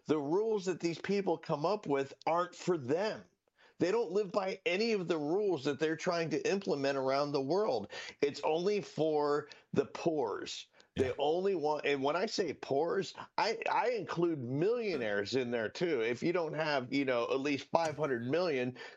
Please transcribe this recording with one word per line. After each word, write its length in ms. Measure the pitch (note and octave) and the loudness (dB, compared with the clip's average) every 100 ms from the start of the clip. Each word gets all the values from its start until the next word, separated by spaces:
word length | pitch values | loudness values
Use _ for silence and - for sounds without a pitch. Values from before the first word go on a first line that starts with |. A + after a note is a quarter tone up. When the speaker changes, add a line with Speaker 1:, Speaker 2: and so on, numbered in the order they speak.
| - | -2
Speaker 1:
the 120 | D3+ | 0
rules 460 | C#3 F3 A3 G#3+ F3+ | 2 2 2 0 0
that 140 | E3+ | -2
these 200 | E3+ E3 | -2 -2
people 380 | - G3+ F#3+ E3 | -2 0 0 -2
come 280 | - D3+ D#3 | -2 0 0
up 220 | G#3 - | 0 0
with 260 | C#3 C3+ - - | 0 -2 -4 0
aren't 280 | E3 F3 - | 0 0 -4
for 220 | - F3+ | -2 0
them. 440 | A#2+ D#3 G#3+ D3 F#2+ _ _ _ - - | 0 0 0 -4 -12 _ _ _ -14 -2
They 120 | E3 | 0
don't 200 | A3 A3+ | 2 0
live 200 | F#3 G#3 | 0 0
by 280 | G#3 F#3+ F#3+ - | 0 -2 -2 0
any 280 | F3+ A#3 | 2 2
of 140 | G#3+ F3 | 0 0
the 80 | E3+ | 0
rules 480 | D3 F3+ G#3+ E3 C3 | 2 0 2 0 0
that 140 | C3+ | 0
they're 180 | D#3 D#3+ | 0 0
trying 320 | - E3+ D#3+ | 0 0 0
to 200 | D3 D3 | 0 0
implement 480 | F#3+ G3 D3 C#3 C#3 | 0 0 0 2 2
around 340 | C3 C#3 D3 | 2 2 2
the 80 | C#3+ | 0
world. 480 | C3+ F3 G#3 B2 G2+ - - - | 2 2 2 0 -2 -10 -12 -2
It's 180 | C#3+ - | -2 0
only 360 | C3+ D#3+ F3+ G#3 | 0 0 2 0
for 680 | - - D#3 D3+ D3 C#3+ D3 - - | -2 0 2 2 2 2 -2 -12 -6
the 120 | - C#3 | -2 -2
poors. 840 | - - D#3 A#2 F#2+ - - - - - - | 0 -2 0 -2 -2 -6 -10 -12 -20 -10 -2
They 120 | C3 | 0
Speaker 2:
Yeah. 40 | A#2+ | 0
Speaker 1:
only 360 | C#3+ E3+ F#3+ F#3 | 0 2 2 0
want, 300 | D3 D3+ C#3+ | 0 0 0
and 160 | C#3+ | 2
when 140 | C3+ D#3+ | 2 0
I 100 | A3 | -2
say 280 | - F#3 | -2 -4
poors, 600 | A#2+ - C3+ E3 F#3+ F#3 - - - | -4 -2 0 0 -2 -4 -8 -10 -2
I, 200 | F3+ A3+ - | 0 0 0
I 200 | D#3 G#3 | 0 0
include 520 | B3 D#3 D#3+ E3+ D#3 | 0 -4 0 0 0
millionaires 960 | A#2+ C3+ F3+ B3 A3 D#3+ A2+ G2+ G2+ A#2+ | -2 0 0 0 -2 -2 0 0 0 0
in 160 | B2 | 0
there 160 | A#2+ G#2+ | 0 -2
too. 320 | - F3 D3 | -2 0 0
If 240 | A2+ A#2+ | 0 0
you 80 | D#3 | 0
don't 220 | F3 D#3+ | 0 -2
have, 340 | D3+ D#3 C#3+ B2 | -2 0 0 0
you 100 | C3+ | 0
know, 200 | C3+ B2 A#2 | 2 2 2
at 120 | C3 | 0
least 260 | C#3 C#3 - | 0 -2 2
five 280 | E3 E3 C#3 | 2 2 0
hundred 280 | D3+ B2 A#2+ | 0 0 0
million, 480 | D#3 F3+ C3+ B2 B2+ - | 0 2 0 -2 -4 -12